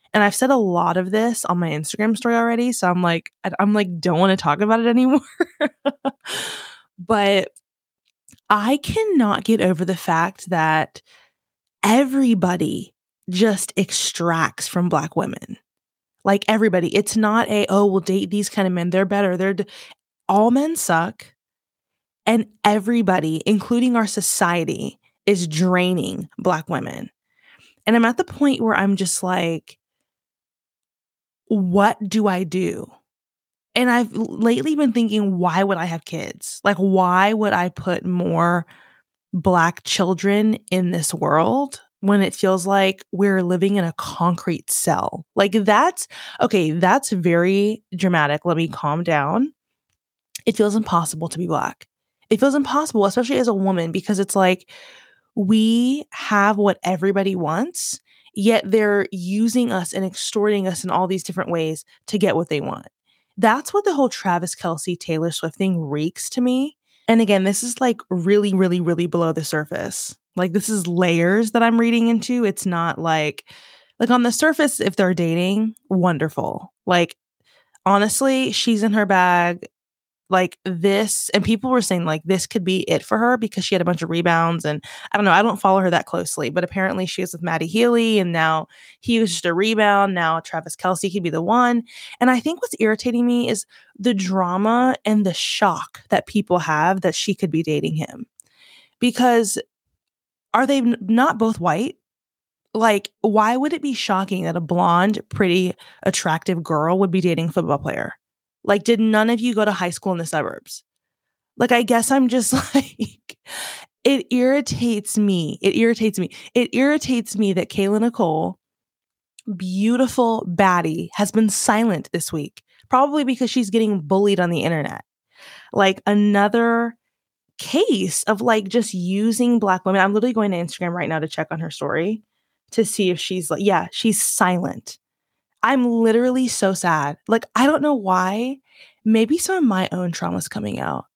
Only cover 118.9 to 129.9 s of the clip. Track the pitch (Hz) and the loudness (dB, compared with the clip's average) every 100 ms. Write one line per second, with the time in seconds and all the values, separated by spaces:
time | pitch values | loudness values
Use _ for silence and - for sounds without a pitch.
118.9 | _ _ _ _ _ - 180 185 190 214 | _ _ _ _ _ -12 -8 -6 -2 0
119.9 | 247 254 - 233 220 - 175 196 180 165 | 2 0 0 0 0 -2 2 2 2 0
120.9 | 160 170 - 208 214 220 - - 214 233 | -4 -6 -4 0 2 2 2 0 2 0
121.9 | 165 - 170 - 160 147 - _ _ _ | -2 -4 -8 -6 -6 -8 -14 _ _ _
122.9 | 254 285 302 262 247 240 254 202 226 220 | 2 2 2 0 0 0 0 0 0 2
123.9 | 196 147 190 208 190 175 170 - 160 139 | 0 0 2 2 2 0 0 0 -2 -4
124.9 | - - _ _ _ - - - - 196 | -8 -16 _ _ _ -20 -20 -4 2 2
125.9 | 190 - 208 208 202 202 233 233 233 233 | 2 2 4 4 4 2 2 2 0 -2
126.9 | 233 _ _ _ _ _ - - 294 427 | -8 _ _ _ _ _ -16 -4 0 2
127.9 | 220 190 - - 208 240 220 190 233 220 | 2 0 -2 -2 0 0 0 0 -2 -2
128.9 | 185 175 196 226 220 240 233 202 185 190 | -4 -2 0 0 2 2 2 2 0 0